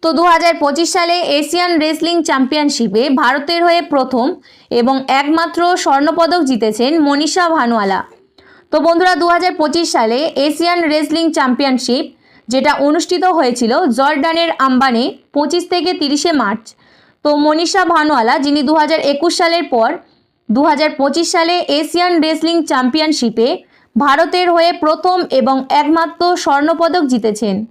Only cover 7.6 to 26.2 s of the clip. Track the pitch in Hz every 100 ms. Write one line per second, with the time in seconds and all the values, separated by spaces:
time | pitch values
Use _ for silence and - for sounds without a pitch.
7.6 | 240 233 196 190 - - _ _ - -
8.6 | _ 302 320 339 359 330 339 349 359 359
9.6 | 302 320 339 339 226 240 320 - 285 294
10.6 | 339 349 330 302 311 320 330 330 269 247
11.6 | 277 254 - 247 - - _ _ - 254
12.6 | 277 277 277 311 330 359 370 330 262 247
13.6 | 262 269 359 226 269 302 320 330 339 -
14.6 | 269 254 269 226 269 - _ 285 294 349
15.6 | 349 359 330 370 294 294 349 311 214 220
16.6 | - - _ _ _ _ 294 294 302 311
17.6 | 330 381 349 339 302 285 226 294 277 285
18.6 | 277 311 302 311 277 285 330 - 339 339
19.6 | - 240 226 330 _ _ _ _ _ 226
20.6 | 311 294 311 302 277 302 330 359 330 349
21.6 | 339 285 294 330 359 349 311 320 320 339
22.6 | 320 277 254 311 311 302 233 226 233 349
23.6 | - _ _ - 285 339 330 359 359 339
24.6 | 339 349 311 311 359 370 339 269 240 269
25.6 | 262 285 294 330 330 -